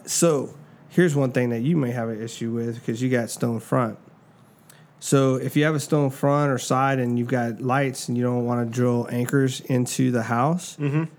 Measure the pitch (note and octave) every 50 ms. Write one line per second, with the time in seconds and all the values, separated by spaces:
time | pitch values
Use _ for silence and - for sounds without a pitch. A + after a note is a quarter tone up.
0 | - - - - - E3+ D3+ C3+ B2 - - - - - - - - - - -
1 | F3+ F3 C#3+ C#3+ C3+ B2+ A#2+ C3 B2 A#2+ A#2+ A2+ A#2 D3 F3 D#3+ C3+ A#2+ A#2+ B2
2 | A2+ A2+ A2+ G#2 A2+ A2+ - - A#2 A2+ A#2 A#2 A#2 A#2+ A2+ A#2+ - - A#2 A#2
3 | B2+ C3 B2+ A#2+ A#2 A2+ - - - A#2 A#2 A2 - - - C3 A#2+ A2 G#2+ -
4 | - - - - _ - - - - - _ _ _ - - - - - _ _
5 | - - - C#3 C3+ C3 C3 C3 C3 C3+ - D3 D3 D#3 D#3 D3 C#3 - D#3+ D3
6 | C#3+ C3+ C3 - - C#3+ C#3+ D3 D3 C#3+ C3+ A#2 - - C#3 C3 C3+ C#3 C3+ C3
7 | B2 A#2+ A#2+ A#2+ A#2+ A#2+ C3+ B2 A#2+ A#2 A2+ G2 - B2+ B2 C#3 C#3 C3+ B2 -
8 | - - B2 A#2+ B2 B2 B2 B2 A#2+ A#2+ B2 A#2+ A#2+ A#2 A2+ B2 B2 B2 A#2+ A#2+
9 | A2+ - A#2+ A#2+ B2 B2 - C#3 C3+ C3+ C3 - - - C3+ B2+ B2+ - - -
10 | C3 B2+ B2 A#2+ A2 A2 A#2+ A#2+ C3 D3 E3+ F3+ - - - - D3 C#3+ C#3 D#3
11 | E3 D#3+ -